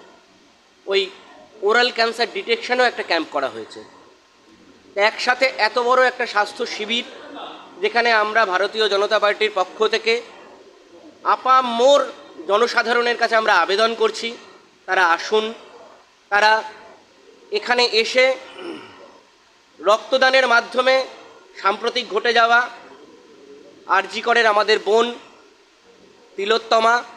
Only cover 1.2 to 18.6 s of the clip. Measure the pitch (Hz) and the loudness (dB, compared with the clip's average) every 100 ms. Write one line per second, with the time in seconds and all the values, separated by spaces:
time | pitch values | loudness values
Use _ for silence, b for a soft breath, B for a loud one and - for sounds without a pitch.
1.2 | - - - - 196 233 240 226 226 226 | -20 -20 -20 -6 0 2 2 0 -2 -2
2.2 | 233 196 196 226 - 247 240 226 202 170 | -4 -4 -4 -4 -2 0 0 0 -4 -4
3.2 | 156 147 131 113 104 110 104 - - _ | -2 -4 -4 -6 -14 -16 -20 -20 -20 _
4.2 | _ _ _ - - - - - 208 - | _ _ _ -20 -20 -20 -10 0 0 0
5.2 | - 247 262 - 208 247 240 254 254 247 | -2 0 0 0 -2 0 2 4 2 0
6.2 | 226 208 208 - 233 - 214 233 240 - | -2 -2 -2 -4 -8 -8 -6 -6 -6 -12
7.2 | - - - - - - 208 226 233 220 | -18 -16 -16 -18 -20 -6 -2 0 2 2
8.2 | 214 220 214 180 202 220 214 196 202 214 | 2 2 2 0 -2 0 0 2 2 2
9.2 | 208 196 214 190 185 - 214 220 226 233 | 0 0 -2 -2 -4 -2 -2 0 -2 -4
10.2 | - - - - - - - - - - | -4 -18 -20 -20 -20 -20 -20 -20 -20 -8
11.2 | - 208 254 262 247 233 262 285 254 - | -2 0 2 2 2 2 4 4 2 -8
12.2 | - - - 202 240 247 226 240 240 226 | -20 -12 -2 0 0 0 0 0 0 0
13.2 | 226 220 220 190 165 196 226 220 220 - | 0 2 2 2 2 2 0 0 -2 -2
14.2 | 226 233 - - _ _ - 185 175 165 | -10 -12 -18 -20 _ _ -4 2 2 2
15.2 | - 214 220 220 - - - - _ _ | 0 0 0 -6 -18 -20 -20 -20 _ _
16.2 | - 202 214 220 214 - - - _ _ | -4 2 4 2 -2 -14 -20 -20 _ _
17.2 | - - - 208 214 247 240 220 220 254 | -20 -20 -8 -6 -2 0 2 0 0 2
18.2 | 262 254 - - | 2 0 -8 -16